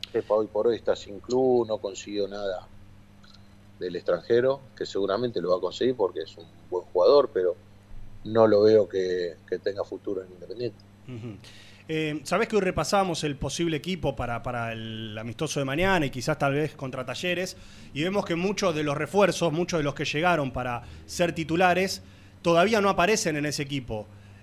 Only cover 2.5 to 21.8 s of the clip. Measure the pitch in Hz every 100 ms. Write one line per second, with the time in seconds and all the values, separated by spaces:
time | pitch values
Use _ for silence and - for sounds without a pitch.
2.5 | 90 - - - - - - - - -
3.5 | - - - 92 87 - 87 - 120 131
4.5 | 135 - - - 95 98 101 123 107 87
5.5 | 90 90 - 120 123 92 80 82 - 82
6.5 | - - 90 - 90 98 143 127 95 90
7.5 | - - - - - - - 107 113 110
8.5 | 104 107 107 95 95 92 90 87 - -
9.5 | 90 98 98 87 95 107 95 92 90 85
10.5 | 104 123 - - - - 120 117 98 -
11.5 | - - - - 160 156 151 135 190 226
12.5 | 208 185 175 147 202 190 160 151 139 143
13.5 | - 170 151 175 180 139 120 120 117 127
14.5 | 120 117 113 113 110 113 107 117 110 156
15.5 | 151 131 143 190 185 139 - - - 139
16.5 | 139 151 - 135 127 127 123 180 175 185
17.5 | - - - - 135 170 202 190 170 190
18.5 | 196 190 151 147 143 147 196 185 165 170
19.5 | 156 180 170 143 139 147 147 180 165 135
20.5 | 127 123 120 - - - - 175 165 151
21.5 | 165 185 175